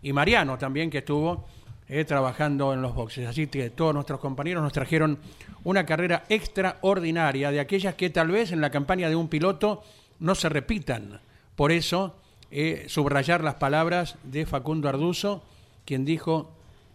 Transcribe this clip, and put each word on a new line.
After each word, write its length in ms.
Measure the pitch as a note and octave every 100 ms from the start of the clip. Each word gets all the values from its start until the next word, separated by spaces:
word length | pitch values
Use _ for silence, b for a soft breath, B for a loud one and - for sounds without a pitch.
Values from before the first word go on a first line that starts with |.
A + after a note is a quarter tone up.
y 100 | C#3+
Mariano 460 | C#3 D#3 A#3 D3+ B2+
también 320 | C3+ C3+ E3
que 80 | C#3+
estuvo, 480 | C3 D3 D#3+ F3 B B B B -
eh, 160 | C#3
trabajando 720 | D3+ C#3+ C3 B2 D3+ C#3 C#3
en 80 | C3
los 120 | C3
boxes. 320 | A#2 A2+ C3 A#2+
Así 200 | A#2+ D3+
que 240 | C3+ A#2+
todos 240 | A#2 D#3+
nuestros 260 | D3 C#3 C3+
compañeros 420 | C#3+ C3+ D3 F3
nos 120 | D3+
trajeron 440 | C#3+ B2+ D#3+ D#3 D3 B B B B
una 220 | - F#3+ E3
carrera 380 | D#3+ F3+ E3+ -
extraordinaria, 1200 | G#3+ - - F#3 - F#3 G3 E3+ E3 D#3 C3+ C#3+
de 100 | C#3+
aquellas 340 | C3+ G3 F#3+
que 160 | E3 F3+
tal 200 | E3 D#3+
vez 220 | G3 A3+
en 80 | E3+
la 80 | D3
campaña 380 | C#3+ C#3 F#3 E3+
de 80 | D#3+
un 120 | E3
piloto 540 | D#3+ F3 G3 G#3 G#3 B B B B
no 140 | D#3+
se 160 | F#3+ E3
repitan. 680 | D3 - G#3+ D3 A#2 G#2 G2+ b b b -
Por 160 | D3
eso, 440 | E3+ D#3 F3 F#3+ - b b b
eh, 340 | C#3+ D#3 D#3+ -
subrayar 540 | - C#3+ C#3+ C3+ E3+
las 120 | D#3+
palabras 640 | C3 C#3 D3+ E3 F3 E3+ -
de 200 | - C3+
Facundo 440 | D#3 C#3+ B2+ D#3 C#3+
Arduzo, 520 | C3+ E3 F3+ G3+ G3+ b b b b -
quien 180 | C3
dijo, 480 | C3+ D#3+ - D#3+ D3+ - b b b